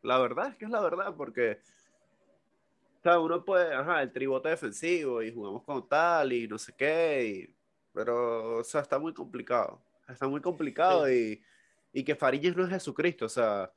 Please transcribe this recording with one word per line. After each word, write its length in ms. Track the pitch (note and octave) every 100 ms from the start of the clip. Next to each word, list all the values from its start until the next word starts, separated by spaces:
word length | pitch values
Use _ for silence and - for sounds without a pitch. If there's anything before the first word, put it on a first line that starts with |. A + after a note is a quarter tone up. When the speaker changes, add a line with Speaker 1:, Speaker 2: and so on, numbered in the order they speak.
Speaker 1:
La 160 | A#2+ B2+
verdad 300 | A#2+ B2+ C4
es 60 | A3
que 100 | G#3+
es 60 |
la 80 | A#3
verdad, 360 | F3+ F3 G3 D#3+
porque, 420 | C3 A#2+ A2+ G#2 _ _ _ _ _ _ _ _ _ _ _ _ _ _
o 20 |
sea, 180 | F3 F3
uno 240 | D#3+ F3
puede, 300 | F3 F#3 E3+
ajá, 280 | C3+ D3+ D#3+
el 80 | C3
tribote 380 | B2+ C3+ C3 D#3
defensivo 720 | D#3+ B2+ G2+ E3 F3 C#3+ A#2
y 100 | A2+
jugamos 300 | A#2 G2+ G#2+
con 240 | - C3+ -
tal 420 | D3 E3+ E3 C#3
y 160 | A#2+ A2+
no 100 | G#2+
sé 120 | - -
qué, 480 | C#3 D#3+ E3 C#3 A2+ F#2+ -
y, 60 | _ _ _ _
pero, 640 | - A2 A#2+ A#2+ A#2 A2+ A#2
o 60 |
sea, 180 | A#2+ D3+
está 180 | C#3+ C#3
muy 120 | D#3+
complicado. 680 | - C3+ A#2+ G#2 A#2+ F#2+ - _ _ -
Está 200 | B2 C3+
muy 120 | D3
complicado 680 | F3+ D#3+ D3 A#2 F3+ F3+ C#3
Speaker 2:
Sí. 340 | B2 A2 G#2+ _ _ _ _ _
Speaker 1:
y, 60 | C3+
y 40 |
que 120 | C3 -
Fariñez 400 | C3+ C#3 E3 F3+
no 80 |
es 60 | F#3
Jesucristo. 560 | F#3 - - F3 D#3+ A2+
O 40 |
sea, 420 | B2 A2 G2+ F#2